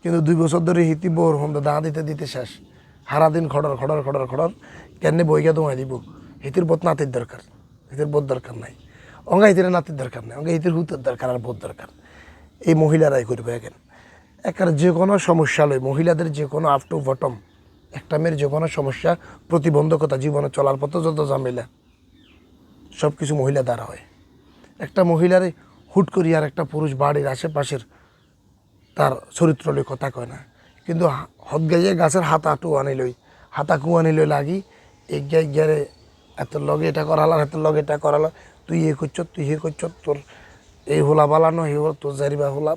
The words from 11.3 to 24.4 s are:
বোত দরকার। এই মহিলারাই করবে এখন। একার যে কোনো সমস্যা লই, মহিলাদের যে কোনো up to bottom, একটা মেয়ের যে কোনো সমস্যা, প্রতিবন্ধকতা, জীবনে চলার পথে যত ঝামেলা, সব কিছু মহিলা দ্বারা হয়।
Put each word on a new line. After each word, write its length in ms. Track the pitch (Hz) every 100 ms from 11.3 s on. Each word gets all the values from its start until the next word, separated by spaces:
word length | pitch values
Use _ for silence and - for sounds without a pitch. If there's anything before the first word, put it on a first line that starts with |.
| 123
বোত 200 | 117 110
দরকার। 260 | - - - - - - - - - _
এই 140 | -
মহিলারাই 500 | 160 156 160 151 139
করবে 320 | 113 120 117 120
এখন। 140 | 113 - _ - - - _ _
একার 320 | - 180 185 151
যে 160 | 175
কোনো 280 | 165 190 202
সমস্যা 460 | - 165 151 - 147
লই, 140 | 135
মহিলাদের 520 | 131 139 165 156 165
যে 140 | 147 147
কোনো 320 | 151 160 139
up 60 | -
to 120 | 160
bottom, 280 | 135 131 139 113 - _ _ _ _
একটা 240 | 143 - 151
মেয়ের 200 | 165 151
যে 100 | 143
কোনো 200 | 147 160
সমস্যা, 480 | - 135 131 165 170 - - _
প্রতিবন্ধকতা, 680 | 170 151 147 151 160 151 135
জীবনে 320 | 143 143 143
চলার 260 | - 139 135
পথে 180 | 143 170
যত 280 | 160 156 147
ঝামেলা, 360 | 135 131 123 117 _ _ _ _ _ _ _ _ _ _ _ -
সব 160 | - 151
কিছু 260 | 147 147 151
মহিলা 280 | 131 139
দ্বারা 200 | 123 117
হয়। 140 | 113 - - _ _ _